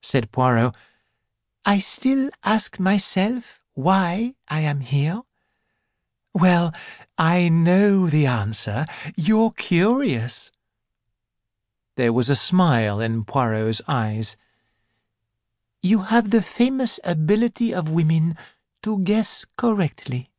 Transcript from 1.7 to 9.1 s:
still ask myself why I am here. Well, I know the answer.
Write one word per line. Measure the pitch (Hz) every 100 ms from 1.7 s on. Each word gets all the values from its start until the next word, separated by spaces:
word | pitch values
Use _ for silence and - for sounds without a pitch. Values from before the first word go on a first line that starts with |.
| 202
still | - - 262 269 269 -
ask | - 220 - -
myself | 185 202 - - 196 247 - - _
why | - 139 190 180 180 233 262 _
I | 156
am | 156 143
here. | 123 139 147 190 - _ _ _ _ _ _ _ _ _ _
Well, | 196 185 175 170 160 - - - -
I | 165 175 175
know | 165 170 185 202 196 180
the | 151 143
answer. | 123 101 110 - 107 156 - 151